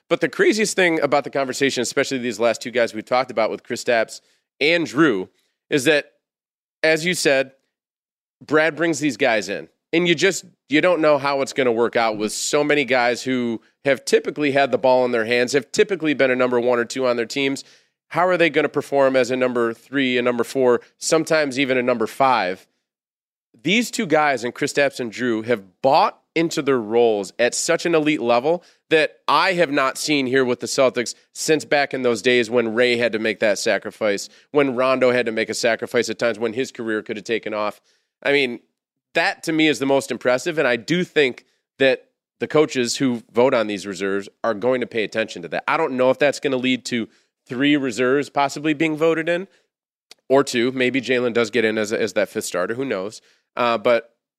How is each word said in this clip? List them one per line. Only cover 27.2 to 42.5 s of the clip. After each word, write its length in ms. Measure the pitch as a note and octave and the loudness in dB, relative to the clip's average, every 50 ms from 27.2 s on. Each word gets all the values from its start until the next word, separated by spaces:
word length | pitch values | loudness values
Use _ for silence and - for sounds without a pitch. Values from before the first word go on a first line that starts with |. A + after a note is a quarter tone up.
| G2 F2+ - - | -2 -4 -2 -2
at 160 | A#2+ A#2+ - | 0 0 0
such 320 | - - - E3 E3+ - | -2 -2 -2 -2 0 0
an 80 | F3 E3+ | 0 0
elite 260 | D#3+ D3+ D3+ D#3 - | 0 2 0 0 0
level 440 | A#2+ A#2+ A#2 A#2+ B2 D3+ E3+ F3 - _ _ _ _ - | 0 2 2 2 2 0 -2 -2 -4 _ _ _ _ 0
that 300 | D#3 D#3 D3+ - - _ _ - | 2 2 2 2 -2 _ _ 2
I 240 | C3+ D3+ E3+ F#3+ F#3 | 2 4 4 2 2
have 180 | F3 E3 C#3 | 2 0 0
not 260 | C#3+ D3 C3+ C3 A#2+ | 2 0 0 0 -2
seen 300 | - - - D3+ C#3+ C3+ | -2 -2 -2 0 0 0
here 180 | B2 B2+ C3+ C3 | 2 2 2 2
with 140 | B2 B2 - | 2 0 -4
the 80 | - | -6
Celtics 480 | A2 - - C3+ B2 G2+ B2+ A#2 - - _ _ _ - | -4 0 2 2 2 2 0 -4 -6 -8 _ _ _ -14
since 320 | - - - D#3+ D3 - | -6 -2 0 0 0 0
back 300 | - D3+ C#3+ C#3 - - | 0 0 0 0 0 -2
in 80 | C3 B2+ | -2 0
those 180 | B2 A#2+ G#2+ | 0 0 0
days 300 | G2 B2+ B2+ B2 A#2+ G#2+ | 2 2 2 2 2 2
when 240 | A#2 B2 A#2 A2+ G#2+ | 0 0 0 0 2
Ray 220 | A2 G#2 A#2+ A#2+ | 2 2 2 2
had 160 | A#2 A#2+ A#2 G#2+ | 2 0 0 -2
to 80 | G#2+ | -2
make 180 | A2 A2 G#2+ - | -2 -2 -2 0
that 220 | A#2 G#2+ G2 - | 0 0 0 0
sacrifice, 680 | - A#2 G2+ G2 - G#2 - - A2+ G#2+ G2+ F#2+ - - _ _ _ _ | 0 0 0 0 -2 -6 -8 -4 -2 -2 -2 -2 -6 -10 _ _ _ _
when 240 | - D3 C#3+ C3+ B2 | 0 0 2 2 0
Rondo 380 | A#2+ C3 C3 C3 B2+ C3 B2 A#2+ | 0 0 0 2 4 4 4 4
had 140 | B2 A#2 | 2 0
to 60 | A#2 A2 | -2 -2
make 160 | A2 A2 G2 | -4 -4 -4
a 60 | G#2+ | -4
sacrifice 540 | - - A#2+ A2+ - A#2 - - B2 A2 A2 | -2 0 0 0 0 -2 -2 -2 -2 -2 -2
at 80 | A2 - | -2 -2
times 220 | B2 A#2 A2+ G#2 | -2 -2 -2 -2
when 120 | A#2 A#2 G#2+ | -4 -4 -4
his 200 | A#2+ C3+ - - | -4 -6 -6 -8
career 280 | - A#2 A2+ A2 G#2+ | -8 -6 -4 -4 -4
could 160 | G2 - A2+ | -6 -6 -10
have 80 | G#2 F#2+ | -10 -6
taken 300 | - A#2 G#2 - G#2+ G#2+ | -6 -6 -6 -6 -6 -6
off. 260 | G#2+ G#2 G#2 - - _ _ _ _ _ _ _ _ - | -4 -4 -6 -6 -10 _ _ _ _ _ _ _ _ -2
I 80 | C3+ C#3+ | 0 0
mean, 260 | C#3+ C#3 B2 A#2+ A2 - _ _ _ _ _ _ _ _ _ - | 0 0 -2 -4 -8 -14 _ _ _ _ _ _ _ _ _ -4
that 300 | E3+ E3+ G3 F#3 - - | -2 -2 -2 -4 -6 -6
to 80 | E3 D#3+ | -4 0
me 160 | D#3 D#3 D#3 | 2 2 2
is 100 | C#3 G#2+ | 2 0
the 80 | C3+ | 0
most 240 | C3+ C#3 C3+ C3 - | 0 0 0 0 -2
impressive, 480 | B2 G#2+ - B2+ B2 B2+ - F3 D#3+ D#3 | -6 -4 0 0 0 0 0 -2 -2 0
and 80 | D3 | 0
I 80 | B2+ B2 | 0 0
do 300 | A#2 A2+ - E3 F3+ F3+ | -2 -2 -2 -2 -2 -2
think 400 | - - D#3 D3 C3 A#2+ - - _ _ _ _ _ _ - | -2 0 0 0 0 0 -6 -14 _ _ _ _ _ _ 2
that 300 | C#3 C3 B2+ - - _ _ _ _ _ _ - | 2 2 2 2 -2 _ _ _ _ _ _ -8
the 80 | A#2+ | -6
coaches 480 | A2+ | 0